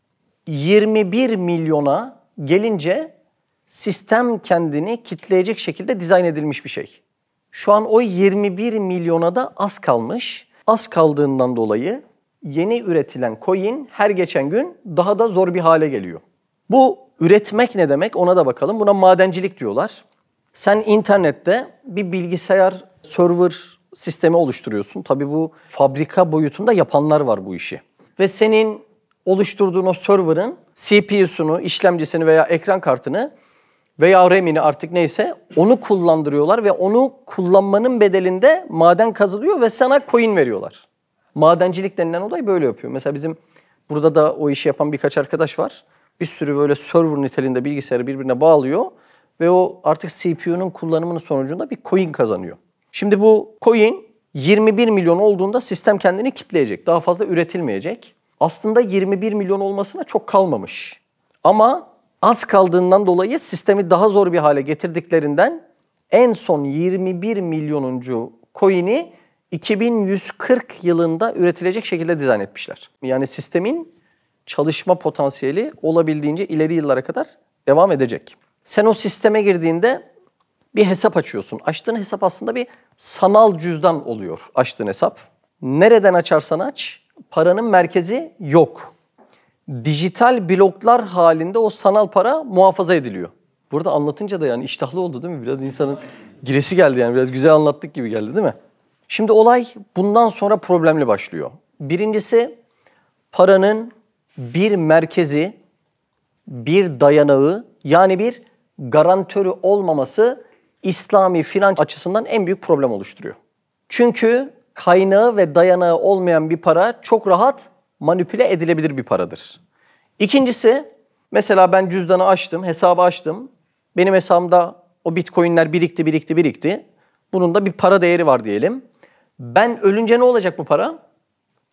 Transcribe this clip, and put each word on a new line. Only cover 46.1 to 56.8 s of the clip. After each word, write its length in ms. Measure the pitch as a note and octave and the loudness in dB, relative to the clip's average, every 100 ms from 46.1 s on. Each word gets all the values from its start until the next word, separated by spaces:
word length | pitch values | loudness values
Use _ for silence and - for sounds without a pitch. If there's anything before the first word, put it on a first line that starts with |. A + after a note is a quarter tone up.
| - | -10
Bir 60 | E3+ | -10
sürü 300 | - D3 C#3+ | -6 -4 0
böyle 180 | D3 | 0
server 480 | C#3+ - E3+ D#3+ D3 | -2 0 0 0 0
niteliğinde 420 | C#3 - C3 B2+ | -4 -4 -4 -4
bilgisayarı 420 | C#3 C#3+ - B2 B2 | -4 -6 -4 -6 -4
birbirine 340 | C3+ C3 B2+ | -6 -6 2
bağlıyor 440 | D#3+ D3+ C3 E3+ F#4 - _ _ _ - | 4 4 2 -2 -4 -10 _ _ _ -4
ve 100 | E3+ | 2
o 300 | F3+ F#3 - | 2 0 -2
artık 260 | D3+ D#3+ F3 | -2 -2 -4
C 240 | - F3+ | -6 -6
P 180 | D#3+ F3 | -4 -4
U'nun 180 | E3+ F#3 | -4 -6
kullanımının 480 | F3+ E3 D#3+ E3+ E3+ | -8 -4 -2 -2 -6
sonucunda 520 | - C#3 C3+ F3 D4 | -4 -4 -4 -8 -10
bir 80 | - | -12
coin 280 | - F#3 F3 | -2 -2 0
kazanıyor. 440 | C#3+ A2+ F#2+ F2+ - _ _ _ | -2 -2 -2 -8 -16 _ _ _
Şimdi 280 | - G3+ G3 | -6 0 4
bu 340 | G#3+ A3 - _ | 4 4 0 _
coin 440 | A#3 A3+ G#3+ F#4+ - _ _ | 0 4 2 0 -10 _ _
yirmi 420 | C#3+ C#3 G#3 A3 G#3 | -4 2 4 4 2
bir 120 | A#3 | 2
milyon 300 | G3+ E3+ E3+ | 2 2 2
olduğunda 420 | G#3+ G3 F#3+ A#3+ | 2 0 -2 -4
sistem 380 | - F#3 - G3+ | -4 -2 0 2
kendini 320 | F#3+ F#3 B3+ | 0 0 -4
kitleyecek. 560 | - - F3 C#3 F#3+ | -6 -4 -2 -2 -2